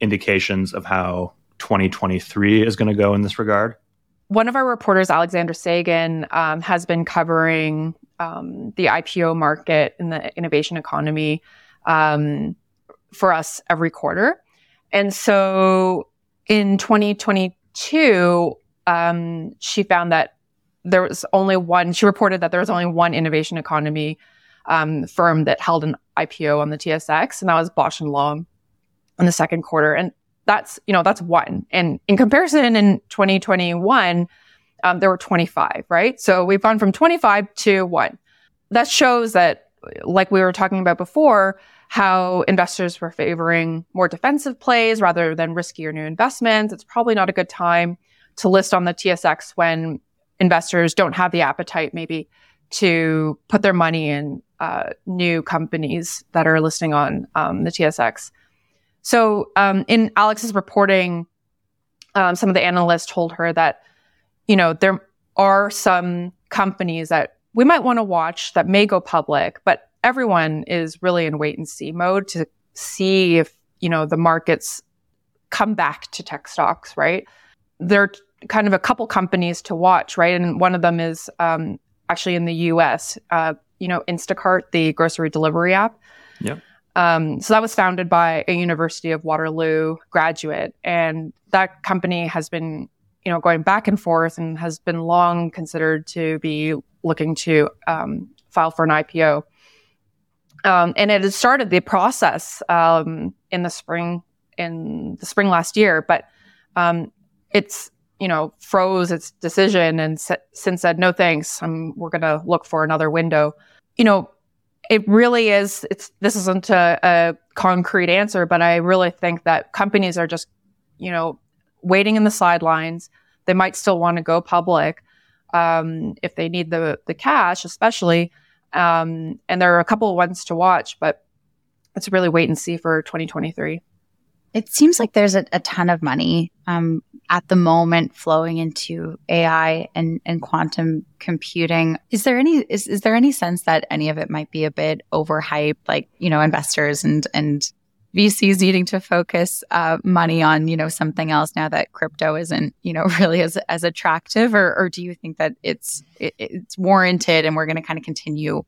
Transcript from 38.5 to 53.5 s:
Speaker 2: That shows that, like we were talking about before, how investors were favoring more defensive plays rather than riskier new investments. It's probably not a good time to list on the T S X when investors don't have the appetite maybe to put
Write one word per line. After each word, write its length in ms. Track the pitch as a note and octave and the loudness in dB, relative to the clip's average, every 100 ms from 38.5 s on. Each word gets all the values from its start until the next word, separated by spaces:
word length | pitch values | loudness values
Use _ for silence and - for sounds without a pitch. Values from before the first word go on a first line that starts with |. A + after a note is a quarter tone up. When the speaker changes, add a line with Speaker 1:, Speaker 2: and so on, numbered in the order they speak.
| _ _ | _ _
Speaker 2:
That 160 | A#3 A#3+ | 0 0
shows 460 | - B3+ A#3+ A3+ | 2 4 4 2
that, 340 | G#3 E3+ - _ _ - - | 4 2 2 _ _ -20 -12
like 300 | - F3+ F#3+ | -2 0 2
we 80 | F#3+ | 4
were 120 | F#3 | 2
talking 280 | F3+ F#3+ F#3+ | 2 -2 0
about 180 | F3+ E3+ | 0 0
before, 600 | F3 D4 D4+ G#3 F#3+ G3 _ _ _ | -2 2 6 6 4 -2 _ _ _
how 560 | - G3 F#3 F#3 F#3 - | 0 2 2 2 0 2
investors 520 | F#3 F3+ - F3+ F3 | 2 0 -2 -6 -6
were 120 | E3+ | -12
favoring 720 | - E3+ E3 E3 E3 E3 E3 - | -4 -4 -2 0 0 0 -6 -8
more 160 | F#3 F3+ | -2 -2
defensive 500 | E3+ B3+ C#4+ C#4+ B3 | 0 0 0 -4 -6
plays 420 | - A#3+ A3+ A3 | 0 2 2 2
rather 360 | F#3+ E3+ E3 D#3+ | 2 2 0 -2
than 180 | D#3+ | -4
riskier 400 | E3 E3+ - D#3 | -4 -8 -10 -10
new 80 | D#3 | -8
investments. 680 | D#3 E3 B3 - A#3 G#3+ G#3+ | -8 -2 -2 0 0 2 0
It's 100 | A#3+ | -6
probably 320 | - A#3+ A#3 | -6 -2 0
not 140 | G#3+ F#3+ | 0 0
a 40 | |
good 160 | F#3 F3+ | -2 -4
time 480 | - F3 E3+ E3+ F3+ _ _ _ - | -4 0 2 0 -6 _ _ _ -4
to 120 | G3 | 2
list 260 | F#3+ F#3+ | 4 4
on 100 | F#3 | 0
the 100 | F3+ | 0
T 160 | F3 F#3 | -2 -2
S 140 | F3 | 0
X 280 | F3 D3+ - - | 0 -2 -6 -2
when 440 | E3+ D#3+ D#3+ D3+ - _ _ _ | 0 0 -4 -8 -14 _ _ _
investors 520 | F#3 E3+ - F3+ E3+ | 4 4 2 0 0
don't 220 | - F3 | 2 0
have 160 | E3 F3+ | 0 0
the 120 | E3+ | 2
appetite 520 | C#3+ C#3+ E3+ E3+ D3 | 0 -2 -4 -6 -6
maybe 340 | E3+ D#3+ D#3+ D3+ _ _ _ _ | -8 -10 -10 -10 _ _ _ _
to 680 | - F#3+ E3 D#3+ D#3 D#3 - | -2 2 2 2 0 -2 -4
put 160 | _ | _